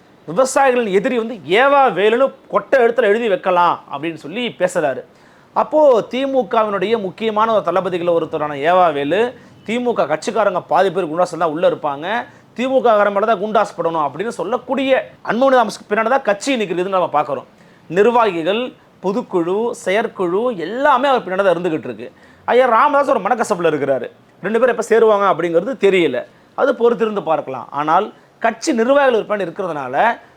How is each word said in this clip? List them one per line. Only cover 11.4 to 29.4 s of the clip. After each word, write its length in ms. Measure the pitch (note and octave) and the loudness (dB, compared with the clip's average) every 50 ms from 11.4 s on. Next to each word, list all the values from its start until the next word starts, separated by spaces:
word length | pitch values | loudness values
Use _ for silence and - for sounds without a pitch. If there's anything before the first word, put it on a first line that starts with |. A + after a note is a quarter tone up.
| F3 E3 | -2 -2
உள்ள 180 | D3 D#3+ F3 F3 | -2 0 0 0
இருப்பாங்க, 360 | D#3 C3 C3+ D3+ C#3 C#3 D3+ F3+ G#3+ A#3+ B3 - - - _ _ _ - | 0 0 -4 -6 -6 -6 -6 -6 -6 -6 -6 -8 -14 -20 _ _ _ -6
திமுக 240 | A#3+ C4 C4 C4 | -4 -2 0 2
காரன் 320 | G3+ B3 A3 G#3 G3+ G#3 G3+ | 2 4 4 4 4 2 0
மேல 120 | G3 G3+ | 0 0
தான் 160 | A3 A3+ F#3 F#3+ | 0 0 -2 -2
குண்டாஸ் 320 | A3 G#3 A3+ G3+ - - - | 0 0 0 0 0 -2 -4
படணும்" 280 | E3 E3 E3 E3 D3+ | -4 -4 -2 -2 -2
அப்படின்னு 220 | C#3 C3+ D3+ G3 A#3 | -4 -4 -6 -8 -8
சொல்லக்கூடிய 840 | A3 - E3+ F#3 A#3 A#3 - - C4 B3 C4+ C4+ C4 A3+ - - - - - | -8 -8 -6 -4 -4 -6 -4 -4 -4 -2 0 0 0 0 0 -4 -10 -12 -6
அன்புமணி 340 | - F#3 A3+ C4 C4+ C4 B3+ | -4 -2 0 2 4 4 4
ராமதாஸுக்கு 320 | A#3 G#3 F#3 - - - | 2 2 -2 -10 -8 -4
பின்னாடி 200 | G#3 G#3+ A3 A3 | -2 0 2 2
தான் 120 | C4 C4+ | 2 0
கட்சி 300 | - - G3+ G3+ - C4+ | 0 0 -2 -2 -2 -2
இன்னைக்கு 240 | C#4 A#3+ G#3 E3+ F3+ | -2 -2 -2 -2 -2
இருக்குதுன்னு 220 | E3+ F3+ G3 G3 F#3 | -4 -4 -2 0 0
நம்ம 120 | E3+ C#3+ C3+ | 0 0 0
பார்க்குறோம். 320 | D3 D3+ - C#3 B2 - - _ _ - - - _ _ - | -2 -2 -2 -4 -8 -10 -12 _ _ -20 -20 -20 _ _ -4
நிர்வாகிகள், 840 | D#3 F3 G#3 A#3+ A#3 B3 A3+ G#3+ F3+ E3 D#3 E3+ G3+ A3+ B3+ B3+ - - _ _ _ _ - | 0 2 2 4 4 2 2 2 0 -2 -2 -2 -2 -2 -4 -6 -10 -16 _ _ _ _ -6
பொதுக்குழு, 680 | F3+ G3+ A#3+ A#3+ - - F3+ E3 E3+ F#3+ G#3 A#3 A#3+ | -4 -4 -4 -4 -4 -2 -2 -2 -2 -2 -2 -2 -4
செயற்குழு 840 | A3+ - - - F#3 G#3+ A#3 A3 A3 - F#3+ E3+ F3 G3 A#3 B3+ A#3+ F3 | -6 -6 -4 -2 -2 -2 -2 -4 -4 -4 -4 -2 -2 -2 -2 -2 -4 -4
எல்லாமே 500 | D#3 E3 G#3+ B3 C#4 D4 C#4 A#3+ C4 C#4+ | -6 -8 -4 -2 2 2 2 2 2 2
அவர் 180 | C4+ A#3 E3 | 0 0 0
பின்னாடி 180 | F3+ F#3 F#3+ G3+ | -2 -2 0 2
தான் 120 | G3 E3+ | 2 2
இருந்துகிட்டு 340 | E3+ F3 F3+ D#3 D3 A2+ B2 | 2 0 -2 -2 -4 -6 -8
இருக்கு. 220 | A#2+ G2 A#2+ - - _ - - - - - | -12 -12 -14 -18 -18 _ -20 -20 -20 -10 -4
ஐயா 200 | - G#3+ B3 C4 | 0 2 2 4
ராமதாஸ் 440 | B3+ A3+ A3+ C4+ D4 C#4 C#4 C#4+ C4+ | 4 4 4 4 4 4 2 2 2
ஒரு 100 | C#4 A#3 | 0 0
மனக்கசப்புல 520 | F#3 G3 B3 A3 A3+ - G#3+ F3 F3 E3 D3+ | 0 0 0 0 0 -2 0 0 2 2 2
இருக்கிறாரு, 360 | C#3+ C3+ C3+ C3+ B2+ B2 - - _ _ _ _ _ - | 0 0 0 -2 -2 -4 -8 -14 _ _ _ _ _ -6
ரெண்டு 160 | F#3+ A3 A3+ | -2 0 2
பேரும் 160 | A#3+ B3 A3 F3+ | 2 2 0 0
எப்ப 80 | A3 - | 0 2
சேருவாங்க 360 | G#3+ A3+ A3+ A3 G#3+ G3+ G3+ G3 | 2 4 4 4 4 4 2 2
அப்படிங்கிறது 460 | F3 D3+ E3+ F3 E3 E3 F3+ A#3+ C4+ F#3+ | 0 0 0 0 0 0 0 -2 -2 0
தெரியல, 460 | - G3 F#3+ F#3+ E3+ D3 B2+ B2 - - - _ _ _ _ | 2 2 4 4 2 2 0 -4 -6 -10 -14 _ _ _ _
அது 180 | - - C#4 B3+ | -2 0 0 0
பொறுத்திருந்து 500 | - A#3 A#3 A#3 F3 A3+ G#3+ G#3+ G3 D#3 | 2 2 2 2 2 -2 -2 -2 -4 -2
பார்க்கலாம். 440 | D#3 D#3 D3 C#3 - C3 B2 A2 - | -2 -2 -2 -2 -6 -8 -10 -10 -8
ஆனால் 440 | - C#3+ D3 D#3 D#3+ F#3 G#3 A3+ - - _ _ _ - | -6 -4 0 2 2 2 2 0 -6 -16 _ _ _ -4
கட்சி 340 | - A3+ A3+ - - - D4 | -4 -4 -4 -4 -4 -2 0
நிர்வாகிகள் 460 | A3+ A3+ A#3+ C#4 C#4+ C#4+ C4 A#3+ G#3+ | 0 2 2 2 4 4 4 2 2
ஒரு 80 | F#3 D#3 | 0 -2
பின்னாடி 180 | G#3 G#3 | -4 -4